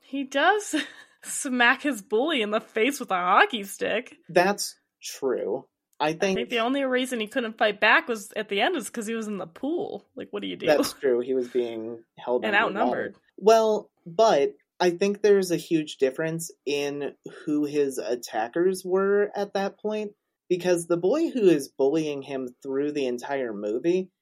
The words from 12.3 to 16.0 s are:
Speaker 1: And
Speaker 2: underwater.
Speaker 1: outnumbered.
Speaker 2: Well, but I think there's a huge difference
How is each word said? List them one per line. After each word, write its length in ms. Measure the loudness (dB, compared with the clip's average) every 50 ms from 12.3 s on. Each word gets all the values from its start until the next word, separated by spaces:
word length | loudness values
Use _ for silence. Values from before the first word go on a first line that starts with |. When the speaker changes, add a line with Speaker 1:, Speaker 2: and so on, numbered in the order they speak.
| -2 0 0
Speaker 1:
And 100 | 0 2
Speaker 2:
underwater. 240 | 2 0 0 0 0
Speaker 1:
outnumbered. 360 | 0 0 0 -2 -4 -8 -10 _ _ _ _ 2
Speaker 2:
Well, 540 | 6 6 6 6 6 4 2 0 -2 _ _ _ _
but 500 | -12 2 4 6 6 6 6 4 2 -2 _ _ _ _ _
I 120 | 2 2
think 300 | 2 2 0 0 0 2
there's 300 | 4 6 6 6 4 2
a 60 | -2 -2
huge 400 | -2 -2 -2 -2 -2 -4 -2
difference 540 | _